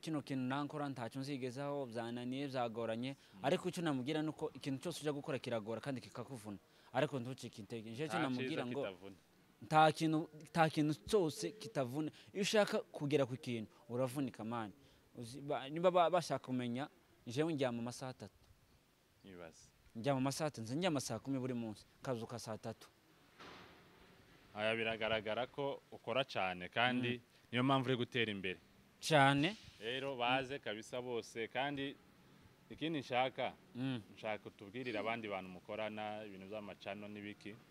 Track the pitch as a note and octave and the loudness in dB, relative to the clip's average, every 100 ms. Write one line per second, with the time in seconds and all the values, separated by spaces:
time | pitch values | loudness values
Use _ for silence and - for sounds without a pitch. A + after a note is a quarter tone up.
0 | - D#3 B2+ C3+ B2+ C3+ C#3+ D3+ C#3+ B2 | -2 -4 -2 -2 0 0 -2 -4 -4 -4
1 | A2+ C3+ C3+ C#3+ B2+ A#2+ C#3+ C#3+ C3 A2+ | -6 -6 -6 -4 -4 -4 -4 -2 -4 -4
2 | A#2 A#2+ B2 C3 C#3+ C3 A#2+ A2+ A2+ A2+ | -4 -4 -4 -4 -2 0 0 0 -2 -2
3 | B2+ C#3 - - A#2+ F3+ F3+ F3 E3+ C3+ | -2 -6 -14 -2 2 2 2 0 0 0
4 | B2 D3+ D#3 C#3+ D3+ C3+ D3 C3+ F3 D3+ | 2 0 0 -2 -6 -4 -4 -2 -4 -2
5 | D3 C#3+ C#3 C3 - A#2 G#2 A2+ C#3+ B2+ | -2 -2 -2 -4 0 -2 0 -4 -2 -6
6 | G#2+ - A#2 C3+ G#2 G2 - - - B2+ | -6 -12 -10 -10 -8 -10 -12 -20 -2 2
7 | C#3+ C#3+ A#2+ C3 A#2 - G2+ A#2 A2 A2+ | 2 0 -6 -8 -10 -12 -10 -8 -8 -6
8 | - A2 C3 B2 B2+ B2 B2 B2+ A#2 F2+ | -2 0 0 0 -2 -2 -2 -2 -4 -6
9 | F#2+ F#2+ _ _ _ _ - D#3 D#3 D3+ | -14 -16 _ _ _ _ 4 8 8 6
10 | D#3+ D#3 E3 - - F3 D#3+ D#3 D3+ D3 | 2 2 0 -10 -4 4 4 6 2 2
11 | - G#3+ E3 - E3+ D3 - - B2 C3+ | 4 4 4 0 -4 -4 -6 -2 0 0
12 | D#3 - - F#3 G3 G#3+ G3+ G#3+ - - | -4 -6 -10 -2 2 4 4 2 -2 -4
13 | D3 C#3+ B2+ B2+ - A#2 G#2 - - A#2+ | 2 4 4 0 -4 -4 -4 -12 -6 0
14 | C3 C3 C3 - A2 A#2 G#2+ F#2 - - | 0 0 -2 -4 -4 -4 -4 -8 -20 -20
15 | _ - A#2 C3+ C#3+ C#3 C3+ D#3 F3+ F3+ | _ -12 -12 -10 -4 -4 -4 4 6 8
16 | E3 F3 D#3 C3+ - B2+ B2 A#2+ D3 - | 6 4 2 -4 0 0 0 -2 -4 -10
17 | _ - - A#2+ D#3+ D3+ C3 A#2 A#2 B2 | _ -18 -6 0 0 2 0 0 -4 -6
18 | C3 B2 G2+ _ - - _ - _ _ | -10 -10 -14 _ -20 -20 _ -20 _ _
19 | _ _ G2+ F2+ E2+ - - _ - A2+ | _ _ -18 -14 -14 -14 -20 _ -16 -4
20 | A2 C3+ C3+ C3+ D#3 - A2+ C#3 F#3 D3 | 0 2 2 0 -2 -4 -4 0 2 0
21 | - A2 C3 C3+ B2+ B2 A#2 G2+ - - | -2 -4 -2 -4 -2 -2 -4 -8 -14 -10
22 | - A#2+ A2+ A#2 - G#2+ A2+ A2 - _ | -4 -4 -4 -8 -8 -6 -6 -10 -14 _
23 | _ - - - - - - - - - | _ -20 -20 -20 -18 -16 -18 -20 -20 -20
24 | - - - - - G#2 G#2+ A2+ A2+ A2+ | -20 -20 -20 -20 -12 2 4 4 2 2
25 | G#2+ A2 G#2 G#2+ C3 - C#3 C3+ - A2 | 2 2 2 0 0 -2 -2 -2 -10 -12
26 | - A#2 C3+ A2+ F#2+ F2+ F2+ A#2 B2 B2 | 0 0 2 2 0 0 -4 4 4 4
27 | B2 B2 - - - A#2+ B2+ C#3 B2 B2+ | 0 -2 -6 -20 -2 2 6 4 4 2
28 | A#2+ B2 A2 G2+ F#2+ F2+ - - - - | 0 0 0 0 -4 -6 -12 -20 -20 -8
29 | - D#3 C#3 C#3 D#3 A3 - - G#2+ C3 | 6 8 10 8 2 0 -14 -10 -6 -4
30 | C3+ C3 A#2+ C3 C3 C#3 A#2 G#2 A2+ B2+ | -4 0 2 2 0 -6 -6 -6 -6 -6
31 | B2 A#2+ G2+ A#2 A2 B2 C#3 C#3+ C#3 - | -4 -4 -4 -6 -4 -2 -2 -2 -6 -8
32 | - - - - - - - A2 D3+ D#3+ | -20 -20 -20 -20 -20 -20 -18 -6 -4 -2
33 | A#2+ B2 C3 - A#2+ D#2+ - B2 C3 B2+ | 0 0 0 0 -4 -4 -14 -6 -4 -4
34 | G2 - A2+ G#2+ A2+ - G2+ A2 B2+ G#2+ | -8 -10 -6 -6 -8 -16 -12 -8 -4 -2
35 | G#2 A#2 A2 F#2+ F#2 F2+ - G#2+ G#2+ G#2+ | -2 -2 -4 -6 -6 -12 -8 -4 -4 -4
36 | G#2+ G#2+ G#2+ G2 F#2+ G#2+ G#2 F2+ G#2 G2+ | -6 -8 -10 -12 -10 -10 -10 -12 -10 -10
37 | G#2 G#2 G2+ G2+ G#2+ G#2+ - | -10 -10 -10 -10 -12 -14 -18